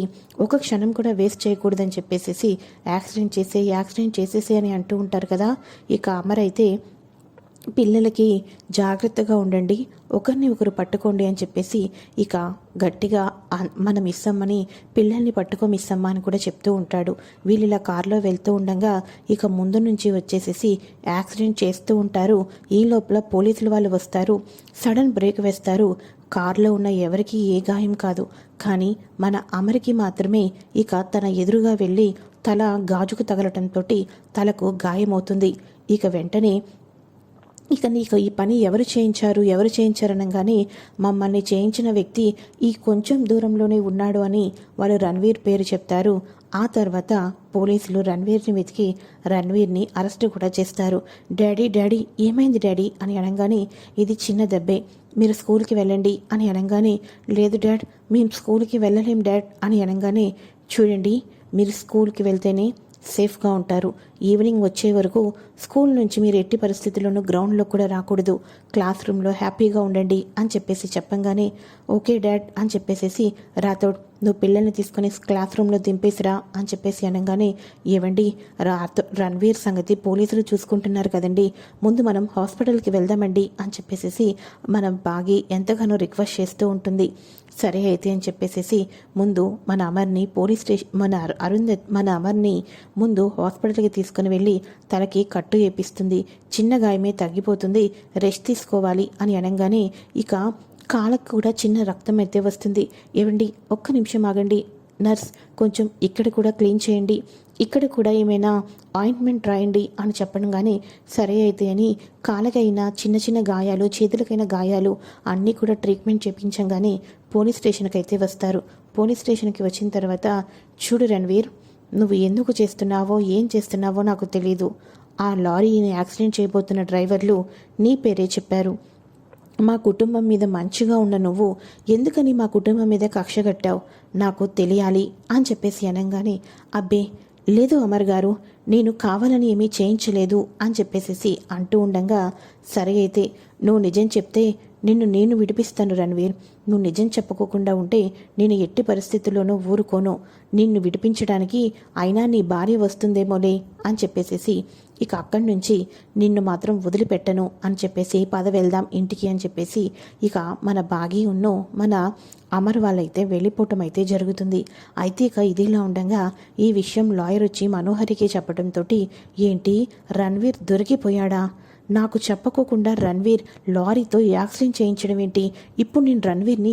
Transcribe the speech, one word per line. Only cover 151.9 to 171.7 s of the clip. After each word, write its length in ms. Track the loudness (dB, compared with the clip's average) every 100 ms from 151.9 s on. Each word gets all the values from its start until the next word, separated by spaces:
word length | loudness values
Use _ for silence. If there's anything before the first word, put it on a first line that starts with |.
| -4
అయినా 260 | 0 0 2
నీ 160 | 2
భార్య 360 | 2 0 2 2
వస్తుందేమోలే" 760 | 2 0 0 0 0 2 2 0 -4 -8 -4
అని 120 | -2
చెప్పేసేసి 520 | -2 -2 -4 -4 -2 -2 -4 -14 -14 -8
ఇక 140 | -6 -6
అక్కడి 300 | -4 -2 0
నుంచి, 300 | 0 0 0 -2 -12 -8 0
"నిన్ను 240 | 2 2
మాత్రం 340 | 0 -2 -2 -2
వదిలిపెట్టను" 640 | -2 0 0 -2 -2 -2 -2 -4
అని 120 | -6 -4
చెప్పేసి, 440 | -4 -4 0 0 0
"పద 220 | -2 0
వెళ్దాం 360 | 2 2 0 -2
ఇంటికి" 320 | -2 -4 -4 -4
అని 120 | -4
చెప్పేసి 440 | -6 -6 -6 -4 -4 -6 -20 -4
ఇక 140 | -2 -2 -6 -6
మన 180 | -4 -2
బాగి 420 | -2 -4 -2 -2 0
ఉన్ను 280 | 0 0 -2 -4 -2
మన 200 | 0 2 0 -4 -14 -20 -4
అమర్ 240 | -2 0 2
వాళ్ళైతే 460 | 2 0 -2 -2
వెళ్ళిపోవటం 580 | -2 0 0 0 -2 -2
అయితే 220 | -4 -2 0
జరుగుతుంది. 560 | 0 -2 -4 -2 -2 -4 -12 -14 -6
అయితే 280 | -4 0 -2
ఇక 120 | 2
ఇదిలా 420 | 0 2 2 2
ఉండగా 400 | 0 -2 0 0 -2 -6 -10 0
ఈ 100 | 2
విషయం 380 | 2 0 0 0
లాయర్ 320 | 0 0 0
వచ్చి 240 | 0 0 -2
మనోహరికి 580 | -2 -2 0 0 0 0
చెప్పడంతో, 580 | 0 -4 -4 -4 -4 0 0 -2 -8 -12 0
"ఏంటి, 360 | 0 2 0 0 0 -6 -6
రణ్వీర్ 480 | -2 -2 0 -2 -2
దొరికిపోయాడా? 800 | 0 0 2 0 0 0 0 0 -2 -6 -20